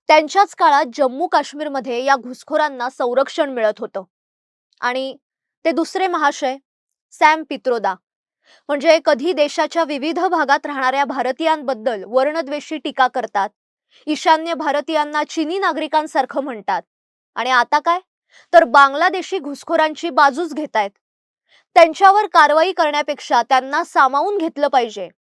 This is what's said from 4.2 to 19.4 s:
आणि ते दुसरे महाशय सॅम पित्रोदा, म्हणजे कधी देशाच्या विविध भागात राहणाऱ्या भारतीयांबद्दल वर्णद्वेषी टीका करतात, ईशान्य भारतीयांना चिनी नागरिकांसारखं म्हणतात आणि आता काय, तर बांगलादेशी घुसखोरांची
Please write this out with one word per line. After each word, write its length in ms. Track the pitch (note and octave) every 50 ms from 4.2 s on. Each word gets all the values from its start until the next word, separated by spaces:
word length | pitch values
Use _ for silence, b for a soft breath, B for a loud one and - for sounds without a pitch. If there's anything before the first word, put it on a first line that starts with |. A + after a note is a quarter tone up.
| _ _ _ _ _ _ _ _ _ _ _ -
आणि 340 | - A#3+ B3 C4 C4 C4+ B3+ - _ _ _ _ _ _ _ _ -
ते 60 | D#4+
दुसरे 360 | E4 - E4 - - F#4+ F#4 F#4+
महाशय 480 | F4 E4 D4 C#4+ D4+ - D4+ C4 C4 C#4 _ _ _ _ _ _ _ _ _ _ _
सॅम 300 | - E4+ D4+ D#4 D#4+ D#4
पित्रोदा, 500 | - D4 C4 - C4 A#3+ A3+ G3 G3 F#3 F#3+ _ _ _ _ _ _ _ _ b b b b b b
म्हणजे 280 | D4 C#4+ B3 E4 D#4 E4 -
कधी 260 | E4 D4+ A3+ C4+ F4 F#4
देशाच्या 500 | - D4 C#4+ - - D#4+ D4 - E4+ E4
विविध 360 | C4+ D4+ C#4 A#3+ D#4 E4 F4
भागात 440 | E4+ F#4+ F4 D#4+ D4+ B3+ C#4 D4 -
राहणाऱ्या 380 | D4+ D4 C4+ C4+ B3+ C4 C#4 C#4+
भारतीयांबद्दल 1000 | A#3+ C4 C#4 A#3+ B3 C4 - D#4+ D#4+ D#4+ D#4 C#4 A#3+ C4+ G#3+ G#3+ B3+ A#3 G3+ F#3
वर्णद्वेषी 720 | F#3+ A3 B3+ C4+ D4 D4+ E4 D#4 C4+ C#4 D4 - - D#4 D4+
टीका 300 | - D4+ - - C4 B3+
करतात, 420 | - C4 A3 A3 - G3+ G3 G#3+ _ _ _ _ _ _ _ _ b b b b
ईशान्य 460 | D4+ - - F4+ D#4+ D#4+ D#4+ E4+ E4+
भारतीयांना 680 | C4 D#4 D4 C4+ D4 C#4 - D#4+ D4+ D4+ D4 D4+ D4+ D4
चिनी 340 | D4 - E4 D#4+ D4+ F4 G4
नागरिकांसारखं 840 | F#4+ F4+ D#4+ C#4 D#4 D4+ - D#4 D4+ D#4 - D#4 B3+ B3+ - D#4 C4
म्हणतात 380 | C4+ A#3+ G#3+ G3 - G3 E3+ F3+ _ _ _ _ _ _ _ _ _ -
आणि 140 | - A3+ B3
आता 300 | B3+ B3 A#3+ - - D4
काय, 200 | C#4 E4+ E4+ F4+ - _ _ _ _ b b b b b -
तर 100 | E4+ E4
बांगलादेशी 760 | A#3+ A3+ C#4+ C#4 C#4 C4+ D4 E4 F#4 D#4 F#4 D4 - -
घुसखोरांची 720 | G4